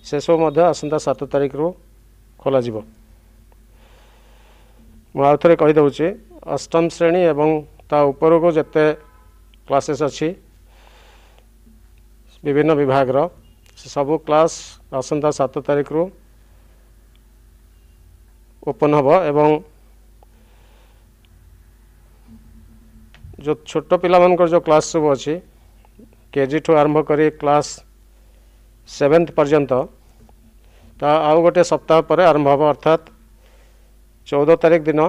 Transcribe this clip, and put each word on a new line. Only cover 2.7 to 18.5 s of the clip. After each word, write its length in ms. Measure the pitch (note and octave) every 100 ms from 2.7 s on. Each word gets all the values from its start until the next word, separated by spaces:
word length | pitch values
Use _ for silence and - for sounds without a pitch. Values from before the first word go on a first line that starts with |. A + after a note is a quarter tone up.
| G#2+ G#2 - _ - _ _ _ _ _ _ _ - _ _ _ _ _ _ _ _ - - _
ମୁଁ 80 | - C#3
ଆଉ 100 | D3
ଥରେ 120 | E3+ E3
କହିଦେଉଛି, 500 | D#3 D#3 D3 - E3 A3 - - -
ଅଷ୍ଟମ 380 | C#3+ - E3 E3+
ଶ୍ରେଣୀ 280 | - E3+ F3 F3
ଏବଂ 240 | C#3+ D#3 D#3 D3 - -
ତା 80 | D3 C#3+
ଉପରକୁ 420 | C3+ D#3+ E3 E3+
ଯେତେ 300 | D#3 - D#3+ D3+ D3+ - _ - _ _ _ -
classes 360 | C#3 C3+ C#3
ଅଛି 260 | D3 - D#3 F#3+ _ _ _ _ - - - - _ _ _ _ - - _ - _ _ _ _
ବିଭିନ୍ନ 280 | D3 C#3+ D3+
ବିଭାଗର, 440 | D3+ C#3+ C3+ B2+ C3 E3+ - _ _ _ -
ସେ 80 | C3+
ସବୁ 240 | - C#3 D#3
class 340 | D#3 D3+ D#3+ - - - -
ଆସନ୍ତା 360 | C3+ B2+ D3+ D3+
ସାତ 240 | C#3+ C3 D3
ତାରିଖରୁ 440 | C3+ D3 C#3+ D3+ F#3 - _ _ _ _ _ _ _ _ _ _ _ _ _ _ _ _ _ _ _ _ _ _ _